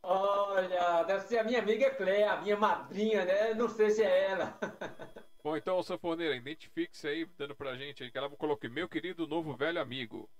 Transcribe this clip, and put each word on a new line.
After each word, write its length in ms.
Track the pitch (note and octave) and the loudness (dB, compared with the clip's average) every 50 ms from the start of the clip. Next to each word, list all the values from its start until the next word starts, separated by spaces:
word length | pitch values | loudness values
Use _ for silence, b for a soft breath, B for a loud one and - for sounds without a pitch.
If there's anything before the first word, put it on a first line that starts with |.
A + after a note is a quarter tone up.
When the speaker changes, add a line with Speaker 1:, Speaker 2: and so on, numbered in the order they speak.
Speaker 1:
Olha, 1000 | - F#3 F#3 F#3+ G3 G3+ G3+ G3+ G3+ G3+ G3 F#3+ F#3 F3+ F3+ F3 F3 F3 E3+ E3 E3 | 2 2 2 2 4 2 2 2 0 2 2 0 0 2 0 2 2 4 4 2 2
deve 220 | E3+ G3 G3 G3 | 2 0 -2 0
ser 120 | - A#3 A3+ | 0 0 0
a 60 | A3 | 2
minha 140 | A3+ B3+ A#3+ | 2 2 0
amiga 320 | G3 G3+ A3 G#3+ C4+ C4+ | 2 2 2 4 4 2
Clé, 380 | C4 - F#3+ F#3 G3 G#3 G#3 G#3 | 2 2 0 2 4 4 4 4
a 120 | F#3 - | 2 0
minha 160 | E3 G3+ G#3 | 2 0 2
madrinha, 680 | G#3 G#3+ G3+ F3 - - - - F#3+ G#3+ A3 A3 G3 F3+ | 4 4 4 2 0 -2 -8 -2 0 2 2 4 2 4
né? 300 | F3+ F#3+ G3+ G#3+ A3+ A3 | 4 2 2 2 2 2
Não 140 | G#3+ A#3+ A3 | 0 0 0
sei 220 | A3 A3 G#3+ G#3 | 4 4 4 4
se 120 | G#3 G#3+ | 6 4
é 280 | A3 F#3+ F3+ F#3 F#3+ G3 | 4 4 4 4 4 2
ela. 280 | F#3+ F3+ D3+ - - - | 0 0 -2 -4 -4 -6
<laughs> 680 | G#3+ G3 - - F3+ - - - D#3+ - - - - - - - | -6 -6 -6 -8 -10 -10 -10 -12 -14 -14 -16 -18 -18 -18 -20 -8
Speaker 2:
Bom, 140 | _ D3+ D#3 | _ -4 -4
então, 260 | D3+ - F#3+ F#3 F#3 | -2 -2 0 0 0
Sanfoneira, 540 | E3+ - F#3 E3 - F3 E3 E3 E3+ D#3+ C3+ | 0 -2 -6 -4 -2 -2 -2 0 0 -2 -2
identifique-se 720 | B2 A#2+ C#3 D#3+ - - - - E3 E3+ - - - - D3 | -2 -4 -10 -12 -12 -14 -10 -4 -4 -4 -4 -4 -8 -4 -4
aí, 160 | D3 E3 E3 - - | -2 -2 -4 -8 -6
dando 180 | - C#3 C#3 C#3+ | -10 -8 -8 -8
pra 220 | - C#3+ C3+ B2+ | -8 -8 -8 -6
gente 260 | B2 C#3 C#3+ C3+ - | -6 -8 -10 -10 -10
aí, 80 | C3 A#2+ | -12 -8
que 80 | - C3 | -6 -6
ela 100 | C3+ C#3+ | -6 -6
colocou, 420 | C#3+ - - D3+ D3 C#3 - A#2+ | -6 -4 -2 -2 -2 -2 -4 -8
"Meu 180 | A#2+ C#3+ F3+ F3+ | -4 -4 -6 -4
querido 380 | - D#3+ D3+ F3+ F#3 E3 E3 | -4 -6 -6 -6 -6 -6 -6
novo 280 | D3 D3+ E3+ E3 D#3 C3 | -4 -2 -4 -4 -4 -4
velho 260 | A2+ C#3 D#3+ E3+ F3 | -2 -2 -2 0 -2
amigo." 480 | C#3+ A#2 B2 C3+ B2 G#2+ G#2 - - - - | -4 -4 -6 -8 -8 -8 -8 -12 -12 -14 -16